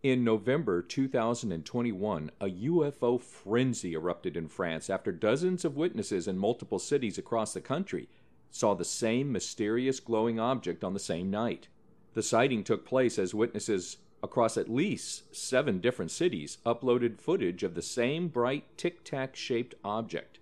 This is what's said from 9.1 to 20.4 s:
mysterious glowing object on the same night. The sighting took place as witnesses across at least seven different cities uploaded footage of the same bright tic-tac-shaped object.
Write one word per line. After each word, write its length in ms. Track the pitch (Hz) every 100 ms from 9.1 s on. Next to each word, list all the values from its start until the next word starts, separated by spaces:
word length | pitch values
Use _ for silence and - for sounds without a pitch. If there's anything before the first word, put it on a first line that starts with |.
| 117 143
mysterious 680 | 107 - - 104 117 127 131
glowing 400 | - 110 117 113
object 440 | 117 131 90 85
on 100 | 98
the 40 | 95
same 320 | - 82 92
night. 380 | 101 117 80 - - - - -
The 80 | -
sighting 420 | 107 113 135 117
took 220 | 95 107 -
place 320 | 131 127 -
as 160 | 92
witnesses 640 | 104 117 107 - 101 87 - - -
across 340 | - - 113 -
at 140 | -
least 680 | 117 202 117 - - - -
seven 440 | - 127 143 92
different 320 | 117 - 82
cities 440 | - 175 98 73 -
uploaded 560 | - 117 127 123 120 107
footage 420 | - 180 95 90
of 120 | 98
the 80 | 85
same 460 | 85 - 120 156 175
bright 360 | 123 120 143 - -
tic-tac-shaped 960 | 175 - - 139 131 - - 120 120 -
object. 540 | 98 107 113 82 - -